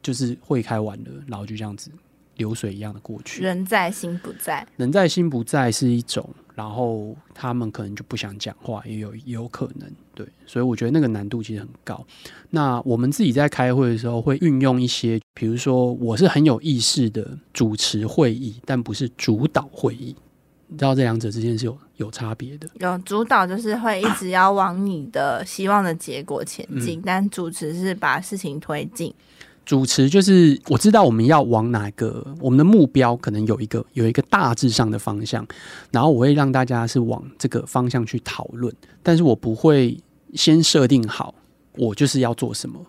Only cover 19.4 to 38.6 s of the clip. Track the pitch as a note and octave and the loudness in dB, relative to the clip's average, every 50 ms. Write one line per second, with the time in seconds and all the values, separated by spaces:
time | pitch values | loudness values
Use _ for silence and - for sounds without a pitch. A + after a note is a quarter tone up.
19.4 | C3+ D#3 - C#3 - - - - - A#2 A2+ - - B2 - - _ _ _ _ | 0 0 0 -2 -4 -4 -8 -4 -4 -4 -4 -4 -14 -14 -16 -18 _ _ _ _
20.4 | _ _ _ _ _ _ D#3+ D3 C#3+ C3+ C3 C3+ C3 A#2 A2+ A2+ A#2 G#2+ G#2+ A2+ | _ _ _ _ _ _ -6 -2 0 2 2 2 2 0 0 -2 -4 -6 -6 -4
21.4 | A2+ A#2 A#2 A2 B2 A2+ C3 D3 _ _ _ _ A2 G#2 - - A#2 G#2+ A2 - | -4 -4 -4 -2 -4 -6 -8 -10 _ _ _ _ -12 -10 -10 -10 -8 -8 -8 -10
22.4 | A#2+ B2+ C#3+ D3 - - _ - F#3 F3+ F3+ F3+ F3+ - G3+ G#3+ A3+ A3+ B3 G#3+ | -12 -14 -14 -16 -18 -18 _ -8 -6 -6 -6 -6 -8 -4 -4 -4 0 2 2 2
23.4 | F#3 F3+ F#3 A3 A3+ G#3+ G#3+ A3+ A3+ A3+ G#3+ F#3 G#3 A3 G3+ - F#3+ F3+ F#3 F#3 | 2 0 -4 -6 -6 -6 -6 -2 -2 -4 -2 0 -2 -2 -2 -2 -4 -2 2 4
24.4 | F#3 F#3+ G3+ G3+ F#3+ F3+ F3 F#3 G3 G3+ F#3 D#3 C#3 - - C#3 C#3 C#3+ B2 A2+ | 4 4 4 2 0 0 -2 -4 -4 -4 -4 -6 -8 -6 -4 -2 -2 0 -2 -4
25.4 | F#3 F#3 - - F#3+ F#3+ G3+ G#3 G3 F3 D#3+ D#3+ - - B2 - D3+ - C#3+ - | -6 -8 -8 -4 -2 2 2 2 2 0 -2 -4 -8 -10 -10 -10 -8 -8 -8 -8
26.4 | - - - - - - - C3 A#2+ A#2 G3 E3 F#3+ - F#3 F#3+ G3 G3+ - - | -8 -8 -12 -14 -12 -8 -8 -6 -4 -4 -6 -6 -4 -2 0 0 0 -2 -2 -6
27.4 | F3 E3 D#3+ - E3 D3+ D#3+ F3 F#3 F#3+ F3+ G#3 - D3 C3 D3+ F#3 - G3+ G3 | -8 -8 -8 -8 -8 -8 -6 -4 -4 -4 -4 -2 -2 -2 -2 -2 -4 -8 -10 -8
28.4 | - D#3 C#3+ D#3 - - D#3 D3 - - - - E3+ - - _ _ _ _ _ | -8 -8 -8 -8 -8 -6 -6 -6 -6 -10 -8 -8 -10 -10 -10 _ _ _ _ _
29.4 | - - _ _ _ - D3 C3+ C3+ C3 - - C3 C#3 E3 G3 F#3 G3 F#3+ F3+ | -20 -20 _ _ _ 0 2 2 2 2 2 2 4 6 6 4 6 8 8 8
30.4 | E3+ D#3 C#3 - _ - C3 - - G#3+ G#3+ A3 F#3+ C#3+ A2+ A2 A2+ C3 D#3+ D3+ | 8 8 6 4 _ 0 0 4 4 6 6 8 6 6 4 4 4 6 6 6
31.4 | C3 A#2+ A#2 A2 A2 A#2+ A#2+ G#2+ G#2 G2+ G#2 - A#2 A2+ - A#2 - C#3 C#3+ E3 | 4 4 2 2 2 2 0 -2 -2 -4 -6 -4 -4 -4 -4 -8 -12 -14 -12 -4
32.4 | C3 C3 B2 C#3 D#3 F#3 A3+ G#3+ D3+ B2+ - C3+ B2+ A#2+ A#2+ B2 - - G#2 G#2+ | 0 4 6 6 8 8 8 8 8 6 6 4 4 4 2 0 -4 -4 -2 0
33.4 | G#2+ G#2+ G#2+ - A2+ A2 - A2+ A2 _ _ B2 A2+ A2+ A2+ - - _ - G3+ | 0 0 0 -2 -2 -4 -4 -6 -6 _ _ 0 0 2 2 0 0 _ 2 2
34.4 | E3+ B2 A#2 - - B2 A2 - A#2+ G#2+ G#2+ G2+ - A#2 G#2 G2+ A2 - - A2+ | 2 2 0 2 0 2 2 2 0 0 0 -4 -4 -6 -6 -6 -6 -6 -6 -6
35.4 | A2 - - - - - - - - _ - A#2 B2+ D#3+ D3 A#2 A#2+ C#3+ D3 D3 | -8 -10 -16 -18 -18 -20 -20 -20 -10 _ 0 2 4 4 4 4 4 4 4 4
36.4 | C#3+ C3+ C3 C3 B2+ A#2+ B2+ A#2 A#2 A2+ - C3+ A#2 A2+ A2+ - - C3 - _ | 2 2 2 2 0 0 0 -2 -2 0 0 0 0 0 -4 -6 -10 -18 -10 _
37.4 | - B2 - A#2 - - - C3 B2 B2 B2+ B2+ A2+ - - A#2 _ - - - | -6 -2 -2 -4 -6 -2 -2 0 0 0 0 -2 -2 -2 -6 -8 _ -8 -10 -10
38.4 | - - - A#2+ | -12 -12 -8 -6